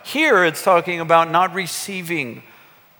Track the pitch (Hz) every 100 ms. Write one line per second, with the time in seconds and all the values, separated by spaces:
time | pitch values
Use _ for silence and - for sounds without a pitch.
0 | - 285 311 202 170 156 196 175 175 175
1 | 160 165 165 170 185 180 175 - - 190
2 | 165 170 123 117 - - _ _ _